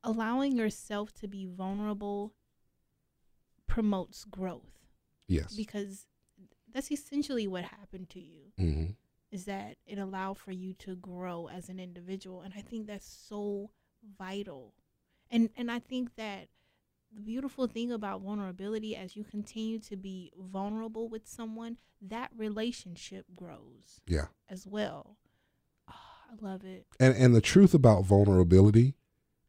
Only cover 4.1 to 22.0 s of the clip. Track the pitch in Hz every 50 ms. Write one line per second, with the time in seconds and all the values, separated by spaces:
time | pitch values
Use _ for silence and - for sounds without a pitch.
4.1 | - - - 214 - 190 185 185 170 123 - - - _ _ _ _ _ _ _
5.1 | _ _ _ - 92 78 76 - 214 208 214 214 - 208 202 196 196 196 - _
6.1 | _ _ _ _ _ _ 190 - _ _ _ _ 226 254 277 - 302 285 - -
7.1 | 285 285 285 - 269 240 214 196 185 180 175 180 - 202 202 - - 185 185 -
8.1 | - 185 180 170 165 156 - - _ - 92 82 73 76 80 87 104 _ _ _
9.1 | _ _ _ _ - 190 180 - 196 196 202 208 247 _ _ - 208 202 196 190
10.1 | 190 190 190 190 196 190 - 196 185 185 185 190 185 _ - 202 185 180 180 190
11.1 | 180 180 180 180 175 170 170 - - 180 175 - 185 185 185 180 175 180 175 180
12.1 | 190 190 - 190 185 180 170 190 185 202 196 - 233 220 214 208 208 196 - -
13.1 | - - - - 214 208 208 208 202 196 202 214 _ _ _ _ _ _ _ 214
14.1 | 196 _ 196 185 196 202 202 214 156 131 127 101 _ _ _ _ _ _ _ _
15.1 | _ _ _ _ 240 233 226 220 _ - 240 233 233 240 240 - 247 254 254 240
16.1 | _ - 220 214 202 190 185 _ _ _ _ _ _ _ _ _ _ _ _ _
17.1 | 220 214 208 214 226 254 269 269 - - 262 240 - 226 233 240 240 220 214 196
18.1 | 196 190 190 190 208 208 202 190 185 185 190 202 220 220 214 220 208 - 190 185
19.1 | - 208 208 - - 208 208 - - 220 220 220 226 226 214 - 208 190 190 196
20.1 | 190 185 180 - _ 175 190 185 190 190 196 202 214 220 226 226 220 220 226 226
21.1 | 226 220 220 - - - 233 220 220 226 233 233 233 - _ _ _ _